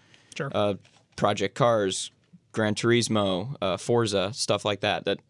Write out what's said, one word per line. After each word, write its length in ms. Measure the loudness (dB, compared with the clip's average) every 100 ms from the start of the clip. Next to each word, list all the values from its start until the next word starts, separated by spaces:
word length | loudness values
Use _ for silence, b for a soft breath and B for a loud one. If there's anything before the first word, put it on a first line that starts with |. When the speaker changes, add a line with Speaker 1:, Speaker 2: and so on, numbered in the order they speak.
| b b b -10
Speaker 1:
Sure. 140 | -6
Speaker 2:
Uh, 200 | -2 -2 -2 -10 _ _ -2
Project 380 | 0 0 -2 2
Cars, 540 | 2 4 2 -2 -8 _ _ -20 _
Gran 220 | -2 0 2
Turismo, 800 | 2 2 2 0 0 0 -4 -4
uh, 160 | -2 -2
Forza, 560 | 0 2 2 0 -2
stuff 300 | -4 -2 -2
like 160 | 0 -2
that, 240 | 0 -2 -2
that, 120 | -4 _